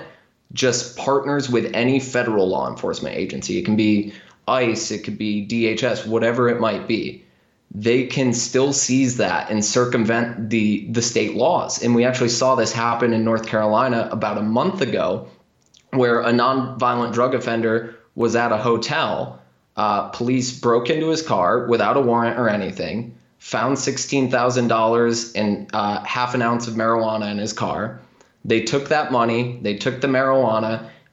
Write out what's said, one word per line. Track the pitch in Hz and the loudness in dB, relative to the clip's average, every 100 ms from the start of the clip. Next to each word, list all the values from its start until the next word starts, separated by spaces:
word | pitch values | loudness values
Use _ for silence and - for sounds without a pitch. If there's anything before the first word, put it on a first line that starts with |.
| - - _ _ - | -10 -20 _ _ -14
just | 117 131 120 - - | -2 0 0 -4 -6
partners | 131 139 143 143 127 | 0 0 0 -2 0
with | 117 120 | 0 0
any | 110 123 135 | 0 2 2
federal | 131 123 113 104 92 | 0 -2 2 2 2
law | 71 64 | 0 -4
enforcement | - 90 - 65 50 | -4 -6 -6 -6 -4
agency, | 92 67 76 95 | -6 -6 -4 -4
it | |
can | - 110 | 0 2
be | 107 104 101 - - _ - | 4 2 0 -8 -20 _ -2
ice, | 127 117 107 - | 0 0 -2 -4
it | 107 | -6
could | - 104 | -8 -6
be | 107 104 | -4 -4
D | 101 117 123 | -2 0 0
H | 110 | 0
S, | 123 107 110 | -2 -2 -2
whatever | 113 117 123 120 | 0 2 2 2
it | 113 | 2
might | 113 113 - | 0 -2 -2
be, | 107 65 - _ _ _ _ - | -4 -4 -10 _ _ _ _ -16
they | 104 113 127 127 | -4 2 2 2
can | 143 127 | 0 0
still | 117 - 127 139 | 0 0 2 2
seize | 135 - 131 131 110 | 0 2 2 2 0
that | 95 87 - | 0 -2 -2
and | 107 | -2
circumvent | 104 127 123 127 110 117 120 - 107 | 0 0 2 2 2 0 -2 -4 -2
the, | 113 107 101 - | 0 2 0 -2
the | 117 | -2
state | 113 110 107 | 0 0 0
laws. | 101 143 160 - - | 0 2 0 -2 -2
And | 120 | 2
we | 117 | 4
actually | 127 127 120 | 2 2 0
saw | - 131 | 2 2
this | 123 110 | 2 0
happen | 117 117 117 120 | 0 -2 0 2
in | 113 | 2
North | 113 113 110 | 2 0 0
Carolina | 110 107 107 131 117 - | 0 2 4 2 0 -2
about | 110 107 104 | -2 -2 -2
a | |
month | 107 117 175 196 | 0 0 0 0
ago, | 123 101 80 127 - - _ _ _ _ _ | -2 0 0 -2 -8 -20 _ _ _ _ _
where | 131 120 117 | 2 4 4
a | 117 | 2
nonviolent | 120 123 135 127 120 123 120 117 | 4 4 2 -2 0 0 0 0
drug | 117 127 | 0 2
offender | 127 120 117 113 113 - - _ | 0 0 0 0 0 -4 -14 _
was | - 117 113 | -2 0 2
at | 120 | 2
a | 107 | 2
hotel. | 120 113 127 151 120 82 123 - - _ _ - | 2 0 0 -2 -2 -4 -6 -12 -20 _ _ -2
Uh, | 104 101 - | 0 0 -2
police | - 123 127 123 - | -4 0 0 -2 -2
broke | 120 113 - | 2 2 2
into | 156 160 | 0 0
his | 156 | -2
car | - 101 87 123 120 | 0 0 2 2 2
without | 113 104 135 | 2 2 2
a | |
warrant | 123 117 117 120 | 2 2 2 0
or | 113 | 0
anything, | 104 95 - 110 104 123 - _ _ | 0 -2 -6 -6 -6 -8 -14 _ _
found | - 117 123 135 | -6 -2 0 0
sixteen | 139 131 - 139 127 | -2 -4 -2 0 2
thousand | 127 123 123 117 | 2 2 2 2
dollars | 113 110 117 117 117 - | 2 4 4 2 0 -4
and, | - 107 98 - | -2 -2 -2 -4
uh, | 107 104 101 | -2 -2 -4
half | - 127 123 | -4 -4 -2
an | 123 | 0
ounce | 117 117 117 | 0 0 -2
of | |
marijuana | 110 113 113 110 110 104 | -2 0 0 0 -2 -4
in | 104 | -4
his | 107 | -6
car. | - 98 78 113 - - _ _ _ | -4 -4 -4 -6 -10 -20 _ _ _
They | - 113 | 0 0
took | 113 143 143 | 2 -2 0
that | 151 135 | 0 2
money, | 127 117 117 123 123 | 0 2 0 -2 -4
they | 107 | -4
took | 101 131 127 | -4 -4 -2
the | 139 | 0
marijuana, | 131 135 135 120 110 110 110 - - _ | 2 2 2 2 2 0 -4 -8 -20 _